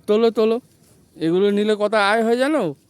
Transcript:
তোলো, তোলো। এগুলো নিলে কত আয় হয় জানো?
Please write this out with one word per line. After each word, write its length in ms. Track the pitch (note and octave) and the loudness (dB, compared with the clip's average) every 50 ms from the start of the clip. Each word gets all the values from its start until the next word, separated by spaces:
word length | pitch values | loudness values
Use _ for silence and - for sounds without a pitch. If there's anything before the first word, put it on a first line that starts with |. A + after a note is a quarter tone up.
| - | -4
তোলো, 220 | - G#3 A3 A#3 A3+ | -2 0 2 2 0
তোলো। 260 | G#3+ A#3 A3 A3 A3+ B3 - _ _ _ _ _ _ _ _ _ _ | 0 0 0 0 -2 -4 -8 _ _ _ _ _ _ _ _ _ _
এগুলো 300 | - D#3 E3 F3 F#3 G3+ G#3 | -6 -4 -2 0 0 0 0
নিলে 240 | G3+ G3+ G#3 G#3+ G#3+ G3+ | 0 0 0 -2 -2 -2
কত 160 | G#3 G#3 A3 | -2 0 0
আয় 280 | G#3+ G3+ G3 G#3+ A#3 A3 | 2 2 2 2 2 2
হয় 100 | A3+ A#3 | 0 0
জানো? 260 | B3 C4 C#4+ D#4+ C#4 G3 D#3 C3+ _ _ | 0 0 0 0 -2 -2 -4 -6 _ _